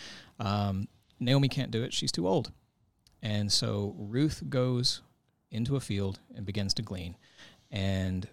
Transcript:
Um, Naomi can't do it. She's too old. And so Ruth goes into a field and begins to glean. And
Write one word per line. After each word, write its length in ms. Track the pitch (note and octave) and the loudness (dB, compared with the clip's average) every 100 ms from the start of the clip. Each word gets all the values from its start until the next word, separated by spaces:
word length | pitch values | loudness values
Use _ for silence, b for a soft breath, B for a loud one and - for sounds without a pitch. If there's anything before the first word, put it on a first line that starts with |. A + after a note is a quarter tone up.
| B B B B | B B B B
Um, 480 | G2+ G#2 G2+ F#2+ - _ _ - | 0 2 2 0 -4 _ _ -4
Naomi 280 | B2 C#3 C3+ | 4 6 4
can't 220 | C#3 B2 | 2 -2
do 120 | A2+ | -2
it. 100 | B2 | -2
She's 180 | - - | -2 -2
too 160 | - F3+ | 0 2
old. 240 | F3 - - _ _ _ _ _ - | 2 0 -10 _ _ _ _ _ -8
And 300 | G#2+ G#2 G2+ | -2 0 2
so 420 | - A2+ G#2 G2+ - | 2 2 0 -2 -4
Ruth 460 | G2+ B2 D3+ - D3+ | -2 2 2 0 -2
goes 520 | C3 B2+ B2 B2 - - _ _ _ - | 0 2 2 0 -2 -10 _ _ _ -8
into 240 | A2 B2 C3+ | -4 0 0
a 40 | |
field 400 | - G2 G2 F#2 - - | 0 0 0 -4 -12 -10
and 80 | G2 | -6
begins 280 | G#2 G2 - | -2 -2 -2
to 60 | |
glean. 340 | G#2+ F2+ F2 - B B B B B | -4 -6 -8 -12 B B B B B
And 580 | G2+ G2 F#2+ F#2 F#2 - | -2 2 2 0 -2 -6